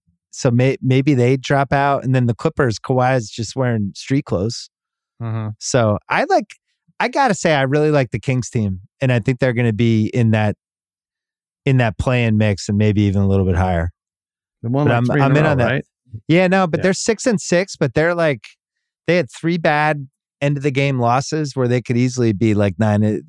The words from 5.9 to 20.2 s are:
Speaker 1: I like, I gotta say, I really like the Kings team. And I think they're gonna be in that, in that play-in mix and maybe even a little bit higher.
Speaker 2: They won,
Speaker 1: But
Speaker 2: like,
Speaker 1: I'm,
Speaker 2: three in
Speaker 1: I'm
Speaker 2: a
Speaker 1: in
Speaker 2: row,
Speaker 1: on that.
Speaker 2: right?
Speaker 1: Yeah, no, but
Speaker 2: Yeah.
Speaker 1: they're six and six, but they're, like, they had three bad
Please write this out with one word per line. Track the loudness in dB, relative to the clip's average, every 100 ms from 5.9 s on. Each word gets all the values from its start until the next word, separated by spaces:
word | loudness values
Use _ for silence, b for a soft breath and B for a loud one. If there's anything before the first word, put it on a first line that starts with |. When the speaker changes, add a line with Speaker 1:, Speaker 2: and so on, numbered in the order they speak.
| 0 -2
Speaker 1:
I | -2 0
like, | 0 -2 -10 _ _ _ -6
I | -4
gotta | 0 0 0
say, | 0
I | 0
really | 0 0 2
like | 0 0
the | -4
Kings | -4 -4 -4
team. | -4 -2 -4 -12 _
And | 0
I | 0
think | 0 0
they're | 0
gonna | 0 0
be | 0 2 2 0
in | 0 2
that, | 2 0 -4 _ _ _ _ _ _ _ _ _ _ 0
in | 2
that | 2 0
play-in | -2 0 2 2
mix | 2 0 -2
and | 0
maybe | 2 2
even | 2 2
a | 2
little | 2 2
bit | 0
higher. | 0 0 -4 -8 _ _ _ _ _ _
Speaker 2:
They | -6
won, | 0 2
Speaker 1:
But |
Speaker 2:
like, | 2
Speaker 1:
I'm, | 2
Speaker 2:
three | 2
in |
Speaker 1:
I'm | 2 2
Speaker 2:
a |
Speaker 1:
in | 2
Speaker 2:
row, |
Speaker 1:
on | 0
that. | 0
Speaker 2:
right? | -2 -6 _ _ -12 0
Speaker 1:
Yeah, | 2 2
no, | 2 0
but | 0
Speaker 2:
Yeah. |
Speaker 1:
they're | -2
six | -2 -2 -2 -2
and | -2
six, | 0 -2 -2 -4
but | -2
they're, | 0 0 0
like, | 0 -2 -8 _ _ _ _ _ -2
they | 0
had | -2
three | -6 -4 -2
bad | 0 2 0 -2 -6 _